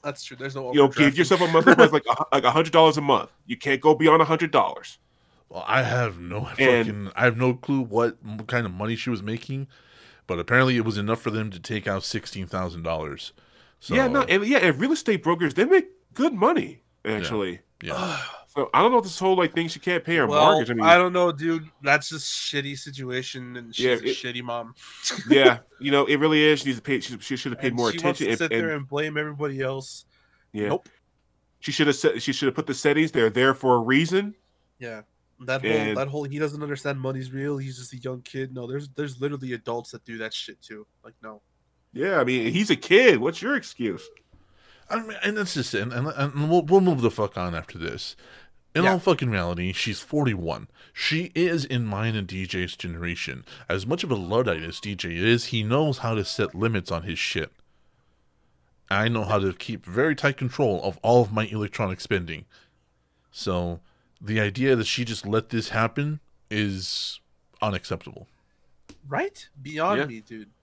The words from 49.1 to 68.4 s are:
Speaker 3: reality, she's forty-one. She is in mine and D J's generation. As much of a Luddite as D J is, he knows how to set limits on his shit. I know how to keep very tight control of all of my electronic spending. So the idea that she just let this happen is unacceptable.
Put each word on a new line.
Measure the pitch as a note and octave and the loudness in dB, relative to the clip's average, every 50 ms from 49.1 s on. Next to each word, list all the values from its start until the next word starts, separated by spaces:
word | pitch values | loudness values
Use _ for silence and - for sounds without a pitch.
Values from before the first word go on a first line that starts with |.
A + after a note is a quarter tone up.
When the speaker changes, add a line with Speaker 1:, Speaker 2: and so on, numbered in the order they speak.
| E3 - C3+ A#2+ | 2 2 0 -2
Speaker 3:
reality, | G#2+ F#2+ E2+ F2 F2 E2+ F2+ F#2 | 0 -2 -2 -2 -4 -4 -4 -4
she's | F#2 - - A#2+ G2 - | -4 -4 -4 -4 -6 -8
forty-one. | - - - D3 C#3+ B2+ G#2+ F#2 E2+ E2 C#2 G#1 G#1+ - _ _ - _ | -8 -4 -2 0 0 0 0 -2 -4 -6 -6 -6 -10 -18 _ _ -20 _
She | _ - - - D#3 D#3+ F3+ E3+ _ | _ -6 -4 -2 -2 -2 -4 -4 _
is | D#3+ F3 F3 E3+ D#3+ C3 | 0 0 0 0 -2 -4
in | - C3 B2 A#2 | -4 -4 -4 -2
mine | G#2+ G2 G2 A2 A2+ A2 | -4 -4 -2 -2 -2 -2
and | G#2+ G2 | -4 -6
D | F2 F#2 F#2+ F#2+ | -6 -8 -8 -8
J's | F#2 - F#2 F2+ F2 - | -6 -4 -4 -4 -6 -8
generation. | - - F2 E2+ E2 E2+ F2 E2 - - - B1+ B1+ - - - - - - | -10 -10 -10 -8 -6 -6 -8 -6 -6 -8 -10 -10 -12 -14 -20 -20 -20 -6 -4
As | F2 G2 F#2 | -4 -4 -2
much | A#2 D#3 F3 - | -4 -4 -4 -2
of | D#3+ | -4
a | B2 | -2
Luddite | G2+ F2+ E2+ G#2 A#2 B2+ A2 E2+ D#2+ D#2+ | -4 -2 0 0 0 2 2 -2 -2 -4
as | E2 E2+ - | -8 -10 -10
D | - G#2 G2+ | -10 -10 -8
J | F2+ - F2 E2 | -8 -8 -6 -4
is, | E2+ F#2+ A2+ A#2+ A#2+ - | 0 2 2 2 2 0
he | - B2 A#2 G#2 | -4 -4 -4 -2
knows | G#2+ A#2+ C#3+ D#3 D3+ C3 - | 0 0 0 0 0 -2 -2
how | - A#2 A2+ | -4 -2 -2
to | G#2+ G2 | -2 -4
set | - - - G#2+ - - | -4 -2 -4 -4 -4 -2
limits | F2+ A2 A2+ A2+ G2 F2 - | -2 -2 0 0 -2 -4 -4
on | F2 E2 E2+ | -6 -6 -6
his | G2 D#2+ | -6 -6
shit. | - - - - - D#2 - _ _ _ _ _ _ _ _ _ _ _ _ _ _ _ _ _ _ _ _ _ _ _ _ _ _ _ _ | -6 -6 -4 -4 -6 -8 -8 _ _ _ _ _ _ _ _ _ _ _ _ _ _ _ _ _ _ _ _ _ _ _ _ _ _ _ _
I | F#2+ G2+ G#2+ | -2 0 0
know | A#2 A#2 A2+ G#2+ | 0 -2 -2 -2
how | F2+ G#2+ G2+ | 0 0 0
to | G2 F#2+ F2+ | 0 -2 -4
keep | - - - A2+ - - | -4 -10 -12 -12 -12 -12
very | - F2+ A2+ C#3 D#3+ D3 | -6 -2 0 0 0 0
tight | - - C#3+ C3+ | 0 -2 -2 -2
control | - C3 B2 - - D3 A#2 G2 E2+ - | -2 -6 -6 -2 0 0 0 0 -2 -4
of | G2 E2 - | -6 -6 -2
all | - A2 A#2+ B2 | 2 4 6 6
of | A#2+ G2 | 4 4
my | G#2+ G#2+ A2 | 0 -2 -2
electronic | G2 G#2+ G#2+ G#2 G2 - - A2 F#2+ F#2 - | -2 -4 -6 -6 -6 -4 -4 -4 -4 -4 -8
spending. | - - A2 F#2 F2 D#2+ D#2+ D2+ F2+ _ _ _ _ _ _ _ _ _ _ _ _ _ _ _ _ _ | -4 -2 -2 -2 -2 -6 -12 -14 -14 _ _ _ _ _ _ _ _ _ _ _ _ _ _ _ _ _
So | _ - - G2+ F#2 F2 F2 F2 E2+ E2+ _ _ _ _ _ _ _ _ | _ -8 -4 -2 -2 -2 -2 -4 -6 -8 _ _ _ _ _ _ _ _
the | - G2+ A2 A2 | -8 -4 -2 0
idea | G#2+ G#2 F#2+ A#2+ C3 C3+ C3 | 0 -2 -2 0 2 2 2
that | A#2 G#2+ | 2 2
she | - - - B2 | -2 -4 -4 -4
just | A2 A2+ - - | -6 -6 -8 -6
let | G2+ G#2+ A2 A2 - | -2 -2 -2 -2 -2
this | A#2+ A2+ A2 - | -4 -4 -4 -2
happen | - A2+ A2+ A2+ - C#3+ C#3+ D3+ D3+ D3 _ _ _ _ _ _ | -2 -2 -2 0 -2 -4 -4 -4 -6 -8 _ _ _ _ _ _
is | G#2+ G#2+ G#2 G2+ F#2+ F#2+ F2+ - - - - - - - _ _ _ _ _ _ _ _ | -2 -2 -2 -2 -2 -6 -6 -6 -6 -6 -6 -8 -10 -14 _ _ _ _ _ _ _ _
unacceptable. | G#2+ G#2+ G2 F2+ - - F#2+ F2 - - - - G2 _ _ _ | -4 -4 -4 -4 -6 -8 -10 -10 -10 -16 -18 -18 -20 _ _ _